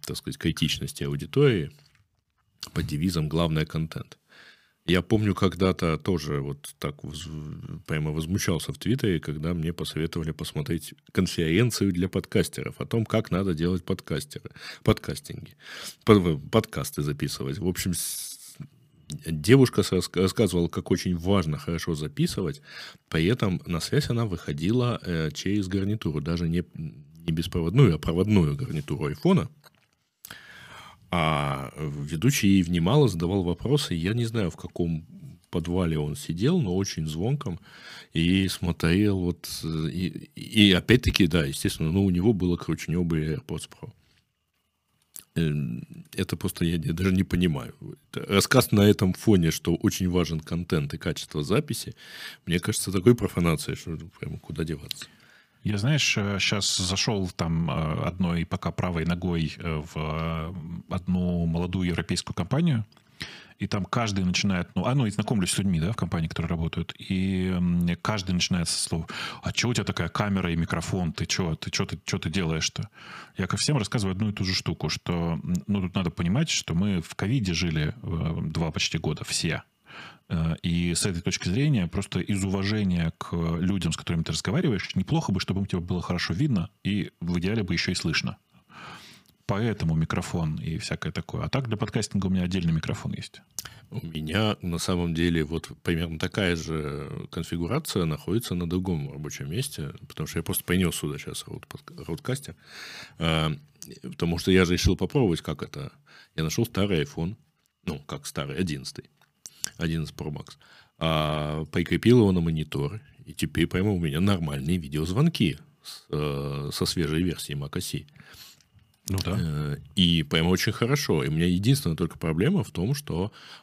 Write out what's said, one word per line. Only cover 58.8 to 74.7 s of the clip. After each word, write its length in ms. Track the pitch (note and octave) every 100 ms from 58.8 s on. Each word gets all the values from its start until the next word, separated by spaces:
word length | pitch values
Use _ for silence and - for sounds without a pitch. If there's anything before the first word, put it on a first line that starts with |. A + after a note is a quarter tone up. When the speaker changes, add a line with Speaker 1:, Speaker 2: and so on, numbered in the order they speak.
| F2+ E2
Speaker 2:
ногой, 500 | D#2+ F2 F2+ E2+ D#2 -
э, 240 | E2+ D#2 D2+
в, 20 | D#2+
э, 580 | D#2 D#2 D#2+ E2 D#2+ F#2 D#2+ E2+ -
одну 540 | F#2 F2+ F2+ F2 F2 E2+
молодую 400 | E2 F2+ F#2 F2+
европейскую 460 | E2+ E2+ F2+ -
компанию, 500 | - F2 C3+ F3 A#2+ G#2+ - _ - - - - -
и 80 | G2+
там 160 | G#2+
каждый 400 | F2+ - A2+ G2+
начинает, 460 | F2+ F2+ G#2 F2+ E2+
ну, 120 | - F2+
а, 80 | C#3
ну, 100 | A2+
и 40 |
знакомлюсь 400 | - G#2+ A2+ F2
с 60 | -
людьми, 200 | G2 E2
да, 140 | D#2+
в 40 | -
компании, 300 | E2+ E2+ D#2+
которые 220 | - E2
работают, 420 | E2 D#2+ - D#2+ -
и, 480 | - F#2+ F#2+ F#2+ F#2 F2+
м, 320 | F2 F2 F2 F2
каждый 300 | - G#2+ F#2
начинает 360 | F2+ - F2+ E2+
со 80 | - -
слов: 180 | E2 E2 - - -
"А 80 | -
чё 160 | - A#2
у 40 |
тебя 120 | A#2
такая 240 | F#2+ - E2
камера 440 | - G#2 G2 F2
и 40 | E2
микрофон? 560 | E2 E2 - G2+ E2+
Ты 140 | - E2+
чё, 280 | - F2
ты 160 | D#2 -
чё, 160 | - G2
ты 100 | D#2
чё 140 | - F#2+
ты 100 | E2
делаешь-то?" 600 | E2+ E2 D#2+ - - G#2 - - - - -
Я 80 | F#2
ко 100 | G2+
всем 200 | - D3
рассказываю 380 | G2 B2+ G2 F#2
одну 140 | G#2+
и 20 |
ту 100 | G2
же 100 | F#2+
штуку, 340 | F#2 -